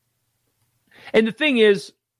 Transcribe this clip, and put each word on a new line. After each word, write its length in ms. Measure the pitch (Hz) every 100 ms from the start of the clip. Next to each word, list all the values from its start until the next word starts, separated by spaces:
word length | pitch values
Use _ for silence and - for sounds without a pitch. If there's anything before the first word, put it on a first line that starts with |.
| _ _ _ _ _ _ _ _ _ _ -
and 120 | 208 226
the 60 |
thing 260 | - 302 247
is, 360 | 214 196 - _ _ _